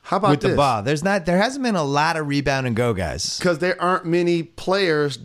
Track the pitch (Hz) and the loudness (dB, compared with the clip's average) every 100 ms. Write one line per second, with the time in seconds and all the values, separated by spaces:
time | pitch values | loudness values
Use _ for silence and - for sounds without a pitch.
0 | - 185 196 - 196 135 139 110 110 151 | -4 0 2 2 2 2 2 2 0 0
1 | 190 202 165 175 233 277 247 185 139 143 | 0 0 0 2 0 -2 -2 -2 0 0
2 | 156 160 147 143 139 135 127 113 120 92 | 0 0 -2 0 0 0 0 0 0 0
3 | 82 113 - - 180 156 175 - 175 185 | -2 -4 -6 -2 -2 0 -2 0 0 0
4 | 165 175 175 170 156 - 180 196 180 151 | 0 0 2 0 -2 -6 -2 0 2 2
5 | 143 131 | 0 -4